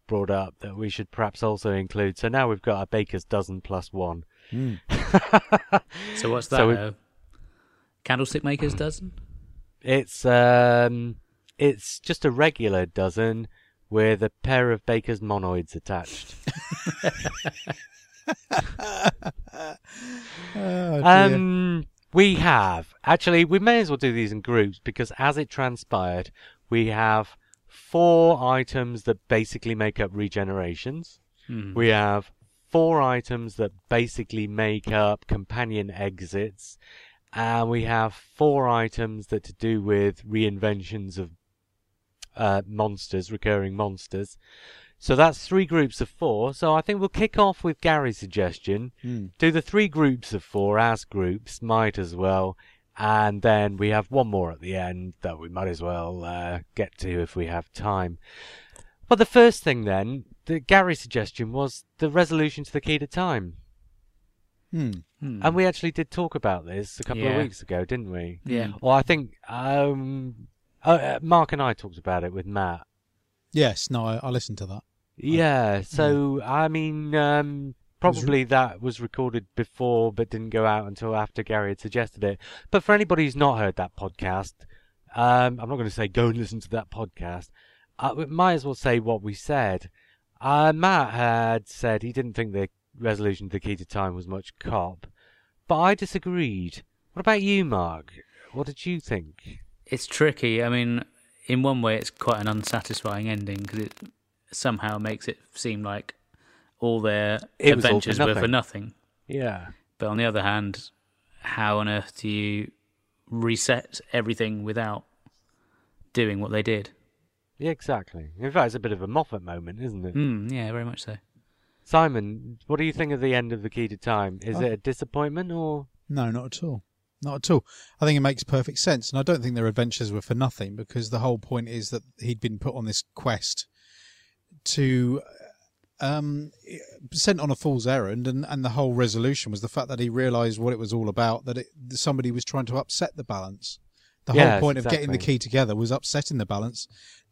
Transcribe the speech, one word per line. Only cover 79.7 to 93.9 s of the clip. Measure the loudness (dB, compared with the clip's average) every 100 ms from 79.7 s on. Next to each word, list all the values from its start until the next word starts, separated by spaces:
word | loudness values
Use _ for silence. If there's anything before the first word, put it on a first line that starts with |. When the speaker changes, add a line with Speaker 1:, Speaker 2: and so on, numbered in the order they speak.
| -2 2 2 2
Speaker 1:
but | 0 -4
didn't | -4 -2
go | 2 2
out | 2 -2
until | -8 -4 -2
after | -2 -6
Gary | -2 -2 0
had | -4
suggested | -4 -4 -4 -2 -4
it. | -4 -12 -20 0
But | 0
for | 4
anybody | 4 4 2
who's | 2 4
not | 4 4
heard | 0 -2
that | -6 -6
podcast, | -10 -6 -4 -4 -6 _ -20 -20 _ _ _ 0
um, | 4 6 4 0
I'm | -6
not | -4
gonna | -4
say | -4 -2
go | 2 2
and | 2
listen | -4 -8
to | -6
that | -6 -6
podcast. | -10 -10 -10 -10 -10 -12 _ _ _ _ -6
Uh, | -6 -4
we | -6
might | 2 2 2
as | -2
well | -2
say | 2 2
what | 2 -2
we | -4
said. | -10 -2 0 2 -2 -6 _ _ _ _ _
Uh, | 0 4 4
Matt | 4 4 4 2
had | 2 2 4 2 0 -4
said | -4 0 0
he | -2
didn't | -4 -4
think | -4 -4
the | -2 -4 _ _ -6
resolution | -2 0 0 -2 -6
to |
the | -6
key | -6 -8
to |
time | -6